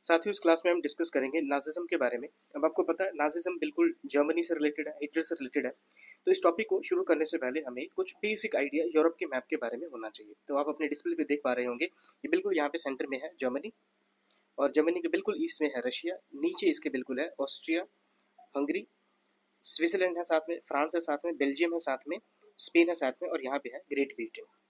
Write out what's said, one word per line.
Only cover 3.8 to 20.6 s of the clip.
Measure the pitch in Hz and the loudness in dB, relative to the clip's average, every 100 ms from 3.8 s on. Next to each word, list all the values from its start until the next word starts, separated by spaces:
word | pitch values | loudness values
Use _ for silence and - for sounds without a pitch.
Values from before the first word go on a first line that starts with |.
| 170 170 | 2 2
Germany | 139 143 147 165 | 0 2 4 2
से | 170 | 0
related | 160 147 147 151 | 0 0 0 -8
है, | |
Hitler | 151 147 160 | -6 -4 -2
से | 156 | -2
related | 165 127 143 | -6 -2 -2
है। | 127 - _ - - - | -2 -8 _ -20 -20 -4
तो | - | 2
इस | 185 | 4
topic | 175 170 220 | 4 2 0
को | 190 | -2
शुरू | - 180 | 0 0
करने | 190 151 | 2 2
से | 156 165 | 2 0
पहले | 127 147 | -2 -2
हमें | 135 123 156 | -4 -8 -8
कुछ | - 185 - | -6 -6 -4
basic | 208 214 220 | -2 -2 0
idea | - 139 147 | 0 2 0
Europe | 170 156 165 165 | 4 4 4 2
के | |
map | 170 131 - | -4 -4 -2
के | |
बारे | 151 117 120 | -4 -2 -6
में | 165 | -8
होना | 123 110 | -10 -10
चाहिए। | - 107 104 - | -12 -18 -20 -2
तो | |
आप | 143 147 | 0 0
अपने | 147 151 | -2 -2
display | 147 175 | -2 -4
पे | 170 | -2
देख | 143 147 | 0 0
पा | 131 | 2
रहे | 123 | 0
होंगे, | 123 120 | -2 -2
ये | 170 _ - - 143 | -4 _ -20 -12 0
बिल्कुल | 175 202 170 | 0 2 2
यहाँ | 143 | 2
पे | 165 | 0
सेंटर | 139 131 143 | -4 -4 -4
में | 135 | -6
है | 156 - | -8 -2
Germany, | 127 135 202 _ _ _ _ _ _ _ _ - | -2 -2 -6 _ _ _ _ _ _ _ _ -2
और | 139 | 2
Germany | 147 160 175 | 4 4 2
के | 165 | 0
बिल्कुल | 175 196 175 | 0 0 -2
east | 165 - | -2 0
में | 151 | 0
है | 131 | 0
Russia, | 123 - 170 185 _ | -4 -4 -6 -8 _
नीचे | 139 165 175 196 | -4 -2 2 2
इसके | 147 151 | 2 -2
बिल्कुल | 131 127 127 | -4 -4 -4
है | 165 - | -4 -4
Austria, | 139 - - 165 185 _ _ _ _ - | -2 -2 0 -2 -2 _ _ _ _ -20
Hungary, | - 139 147 180 - _ _ _ _ _ _ _ | -8 -4 -2 -2 -6 _ _ _ _ _ _ _
स्विट्जरलैंड | - - 165 190 185 170 | 0 4 4 4 2 0
है | |
साथ | 175 160 160 | 2 2 2
में, | |
फ्रांस | 170 | -8